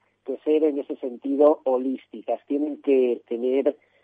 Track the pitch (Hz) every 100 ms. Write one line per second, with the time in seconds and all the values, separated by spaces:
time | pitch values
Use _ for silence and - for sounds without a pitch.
0 | _ _ - 131 151 156 151 143 - 147
1 | 135 120 139 139 147 156 131 127 131 131
2 | - 113 113 117 - 143 147 143 143 131
3 | 127 117 - 117 127 135 139 - _ _